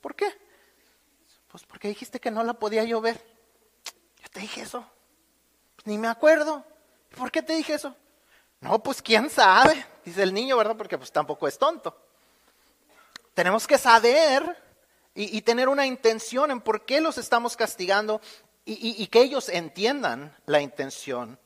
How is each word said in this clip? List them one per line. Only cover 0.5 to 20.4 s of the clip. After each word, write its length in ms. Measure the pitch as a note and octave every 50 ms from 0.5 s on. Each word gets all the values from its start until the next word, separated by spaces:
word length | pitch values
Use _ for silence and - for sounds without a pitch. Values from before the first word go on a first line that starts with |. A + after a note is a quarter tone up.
| _ _ _ _ _ _ _ _ _ _ _ _ _ _ _ _ _ _ _
"Pues 160 | _ - F3 -
porque 220 | _ - - -
dijiste 320 | G3+ G#3 - B3 - - B3+
que 120 | - B3
no 120 | G#3+ A3 A#3
la 100 | A#3 A#3+
podía 300 | A#3 A3 G#3+ G#3+ A3 A3
yo 160 | A3+ A#3 A3+
ver". 240 | A3 A3+ A#3 A3+ - _ _ _ _ _ _ _ _ _ _ _ _ - - _ _ _ _ _
"Yo 80 | - -
te 80 | _ G3+
dije 220 | G3 G#3+ - A3+
eso. 220 | A3 G#3+ - B3 A3+ _ _ _ _ _ _ _ _ _ _ _ _ _ _ _ _ _ _
Pues 100 | _ _
ni 140 | G#3+ G#3 G#3
me 80 | A3+
acuerdo. 580 | A3+ A3+ A3+ - D4+ D#4+ D4+ D4+ D#4 D#4 C#4+ - - _ _ _ _ _ _ _ _ -
¿Por 140 | - B3+ B3+
qué 140 | - D#4+ D#4
te 100 | D#4 D#4+
dije 220 | D#4+ D4+ - D4+
eso?". 200 | D4 - C#4 B3 _ _ _ _ _ _ _ _ _ _ _ _ _
"No, 220 | - - G3 A3
pues 220 | - C4+ C4+ - -
quién 260 | - A3+ G3 A#3+ D4+
sabe", 560 | - - A#3 F#3+ F#3 G#3+ C4 - D#4+ C#4 - - - - _
dice 200 | F3+ E3 F#3 G3
el 100 | F#3+ F#3+
niño, 240 | G#3 B3 C4+ C4+
¿verdad? 180 | A#3+ G#3+ G#3 A3+
Porque, 220 | A3 G#3 F3+ F3
pues, 140 | C#3 C3 -
tampoco 360 | _ D3 D3+ C#3 D3+ - E3
es 120 | C#3+ - -
tonto. 360 | C4+ D4+ E4+ C#4+ - E3+ - _ _ _ _ _ _ _ _ _ _ _ _ _ _ _ _ _ _ _ _ _ _ _ _ - _ _ _
Tenemos 320 | - F3 F3+ G3 A3+ -
que 100 | - D4+
saber 800 | B3+ - B3+ A3+ A3+ G#3+ A#3 B3+ D4+ E4 D4 C4 C#4 - E4+ F4 - _ _ _ _ _ _ _ _ _ _ _
y, 240 | - G#3 G3+ G#3+
y 40 | G#3+
tener 280 | - - A#3 A#3+ C4 C4
una 160 | C#4 C#4 C#4
intención 640 | C4 B3+ B3+ - A3+ A3+ A3 - - A#3+ B3+ C#4+ D4+
en 100 | C4+ A#3+
por 240 | - A3 G#3+ G#3 _
qué 160 | - C4 D4
los 160 | D#4+ D#4+ -
estamos 380 | B3+ A3+ - B3+ A#3+ A#3 A#3+ -
castigando 640 | - A3+ G#3+ - - F#3 F3 G3 G3+ G#3+ G#3+ G#3+ G#3+ - - - - _ _ _ _ _
y, 80 | - A3
y, 280 | - A3+ A3+ A3+ G3+ G#3+
y 40 |
que 140 | - - A3+
ellos 260 | B3+ C#4 D4 C4+ -
entiendan 880 | - F3 F3 E3+ D#3 - - G3+ A#3 C#4 C#4+ A#3 D#3 A#2 B2 C#3+ D3+ - _